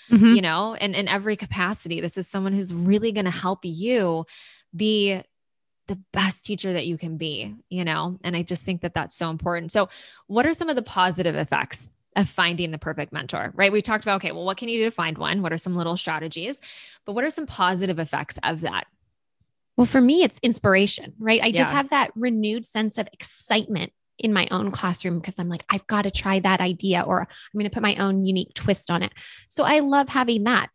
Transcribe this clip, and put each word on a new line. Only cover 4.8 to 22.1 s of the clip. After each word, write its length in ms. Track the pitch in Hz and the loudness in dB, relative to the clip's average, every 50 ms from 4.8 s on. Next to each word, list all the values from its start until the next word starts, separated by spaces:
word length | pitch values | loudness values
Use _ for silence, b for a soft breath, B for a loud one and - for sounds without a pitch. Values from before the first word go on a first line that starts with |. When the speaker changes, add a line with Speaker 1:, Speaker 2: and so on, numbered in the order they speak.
| 214 214 214 214 202 196 196 185 - - _ _ _ _ _ _ _ _ _ _ _ - | 0 2 4 4 4 2 0 -2 -4 -10 _ _ _ _ _ _ _ _ _ _ _ -10
Speaker 2:
the 120 | 208 190 190 _ - | -10 -10 -8 _ -2
best 320 | 196 190 196 185 - - | 0 0 0 0 -2 -6
teacher 280 | - 208 180 - 190 185 | -6 -8 -6 -4 -4 -4
that 120 | 175 143 170 | -2 -2 -4
you 100 | 170 156 | -4 -4
can 200 | - 165 160 156 | -6 -8 -6 -6
be, 360 | 160 160 147 101 107 208 208 226 - _ | -6 -6 -6 -6 -8 -10 -12 -16 -14 _
you 140 | - 180 180 | -6 -4 -2
know? 340 | 165 156 156 156 170 180 185 - | -2 -2 -2 -2 -4 -6 -6 -6
And 120 | 175 175 | -4 -4
I 60 | 170 175 | -4 -2
just 200 | - 180 170 - | -4 -6 -6 -4
think 180 | - 185 170 | -6 -6 -4
that 120 | - 175 - | -4 -4 -4
that's 220 | 165 151 - - | -4 -6 -6 -6
so 140 | - 175 165 | -6 -6 -6
important. 420 | 160 160 - 185 175 170 165 165 | -6 -4 -4 -4 -4 -4 -6 -2
So 180 | - 214 196 185 B B B B B B B - | 0 0 0 0 B B B B B B B -2
what 180 | 196 226 254 302 | 0 2 2 2
are 60 | 330 | 0
some 160 | - 349 330 | -2 -2 -2
of 60 | 302 | -2
the 60 | 247 | -2
positive 540 | 233 - - 196 185 185 175 160 185 170 151 | -4 -2 0 2 2 2 2 0 0 0 0
effects 540 | 151 151 - - 151 139 - - - - - _ _ _ _ _ | -2 -2 -2 -2 -2 -2 -4 -8 -14 -16 -18 _ _ _ _ _
of 140 | - 202 - | 0 0 0
finding 400 | - - 180 170 175 170 175 165 | 0 0 0 2 2 0 -4 -4
the 60 | 160 151 | -6 -6
perfect 340 | - - 160 - 147 143 | -6 -6 -6 -6 -8 -8
mentor, 400 | - 151 - - - - - - - | -8 -8 -8 -6 -6 -6 -6 -6 0
right? 160 | - 190 196 | 2 2 4
We 100 | 196 208 | 4 2
talked 220 | 202 - 220 214 - | 0 0 -2 -2 0
about, 120 | 214 202 190 | 0 -2 -2
okay, 140 | - 175 | -2 -4
well, 140 | 151 165 170 | -6 -4 -4
what 100 | 185 190 - | -4 -4 -4
can 120 | - 233 | -6 -4
you 100 | 233 226 | -2 0
do 60 | 220 | 0
to 60 | 226 | 0
find 260 | 226 - 170 160 160 - | 0 -2 -4 -4 -4 -4
one? 240 | 156 147 156 202 | -4 -2 -2 0
What 100 | 190 165 | -2 -2
are 60 | 160 165 | -4 -4
some 180 | - 180 180 | -4 -4 -2
little 220 | 175 170 165 170 180 | -2 -2 -2 -2 -2
strategies? 640 | - - 160 156 156 165 151 165 165 220 285 - B B B B B B B B B | -4 -4 -4 -4 -6 -8 -8 -8 -8 -8 -10 -10 B B B B B B B B B
But 80 | - 202 | -8 -4
what 100 | 226 247 | -2 -2
are 60 | 311 | -2
some 160 | 302 - 311 269 | -4 -6 -8 -10
positive 500 | - - 190 180 190 180 190 185 185 156 | -2 0 2 2 2 2 0 -2 -2 -2
effects 380 | 165 156 - 147 156 - - - - | -4 -4 -4 -4 -4 -6 -8 -4 -2
of 180 | - 165 156 | -2 -2 -2
that? 240 | 165 127 - 92 - - _ _ _ _ _ _ _ _ _ _ _ _ _ _ _ _ _ - | -4 -4 -4 -4 -6 -8 _ _ _ _ _ _ _ _ _ _ _ _ _ _ _ _ _ 2
Speaker 1:
Well, 100 | 247 233 | 2 4
for 140 | - 269 | 6 6
me, 220 | 247 247 294 349 370 | 6 8 6 6 4
it's 160 | 247 - - - | 2 2 0 0
inspiration, 680 | 247 226 - - 202 190 190 202 202 - - - - - - | 0 0 2 4 4 6 6 6 4 2 -4 -8 -12 -14 -4
right? 240 | 220 220 226 - | 0 2 2 4
I 80 | - 226 | 4 2
just 180 | 220 - 262 - | 4 4 2 2
Speaker 2:
Yeah. 0 | |
Speaker 1:
have 180 | 254 285 277 269 | 2 0 0 2
that 220 | - 277 254 - | 2 2 2 0